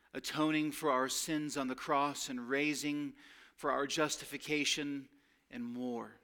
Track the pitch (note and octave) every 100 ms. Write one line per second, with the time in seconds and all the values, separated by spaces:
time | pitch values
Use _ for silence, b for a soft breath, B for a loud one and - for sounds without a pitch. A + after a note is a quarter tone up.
0 | b - - D3+ D#3 D#3 D3+ C#3+ D#3 B2+
1 | C3 - - D#3 D3+ C#3+ C3 B2+ - C#3+
2 | C#3+ C3+ - B2 A#2+ C#3 D3+ C#3 D3 D3
3 | C#3+ B B B B - D3+ C3 C#3 D#3+
4 | D3+ - - C#3+ - D3+ C#3+ - C#3+ C#3+
5 | C3+ b b b b B2 A#2+ A#2+ B2 A#2+
6 | A2 A2+